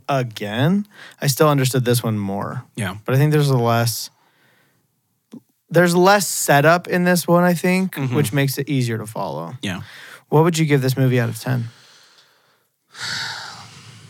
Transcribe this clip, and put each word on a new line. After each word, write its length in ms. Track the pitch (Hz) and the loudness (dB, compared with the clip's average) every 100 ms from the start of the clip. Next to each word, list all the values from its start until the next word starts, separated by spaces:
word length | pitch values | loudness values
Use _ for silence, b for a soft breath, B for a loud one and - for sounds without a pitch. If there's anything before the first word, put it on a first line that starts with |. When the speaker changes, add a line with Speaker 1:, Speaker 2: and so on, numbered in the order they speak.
| - | -2
Speaker 1:
again, 800 | 143 120 110 104 110 147 202 208 B B B | -4 -4 -6 -6 0 2 2 -2 B B B
I 60 | 143 | -2
still 200 | 135 156 | 2 2
understood 360 | 143 127 131 123 | 2 0 0 0
this 180 | 120 | 0
one 140 | 117 107 | 0 -4
more. 440 | 98 98 - 131 - - | -4 -6 -6 -10 -12 -8
Speaker 2:
Yeah. 220 | 98 98 - | -8 -8 -2
Speaker 1:
But 100 | 131 | 2
I 20 | |
think 140 | 151 | 2
there's 180 | 151 143 | 2 2
a 80 | 131 | 2
less, 520 | 120 117 117 113 - _ _ _ _ _ _ _ _ _ _ _ _ - _ _ - | 2 2 0 -4 -10 _ _ _ _ _ _ _ _ _ _ _ _ -20 _ _ -4
there's 260 | 160 175 175 | 2 4 4
less 320 | 180 208 - | 4 4 2
setup 600 | - - 143 147 175 180 | -4 2 4 4 4 2
in 160 | 180 | 0
this 240 | 180 180 - | 2 2 2
one, 160 | 170 | 4
I 100 | 180 175 | 4 2
think, 400 | 180 185 190 - | 0 0 -2 -4
Speaker 2:
Mm-hmm. 180 | 135 127 | -2 0
Speaker 1:
which 160 | 139 | 0
makes 240 | 143 139 135 | 0 -2 -2
it 100 | 135 | -4
easier 280 | 139 120 110 | -2 -2 -4
to 80 | 107 | -8
follow. 480 | 110 95 71 85 127 | -8 -8 -8 -10 -10
Speaker 2:
Yeah. 180 | 101 92 101 B B B B | -8 -8 -12 B B B B
Speaker 1:
What 140 | 147 | 2
would 140 | 165 160 | 2 2
you 80 | 160 | 2
give 160 | 143 | 2
this 140 | 131 131 | 0 0
movie 220 | 131 123 | 2 2
out 100 | 117 | -2
of 100 | 113 | -4
ten? 300 | - 123 117 b b b b b b b b b b _ _ B B B B B B B B B B B B | -4 -4 -6 b b b b b b b b b b _ _ B B B B B B B B B B B B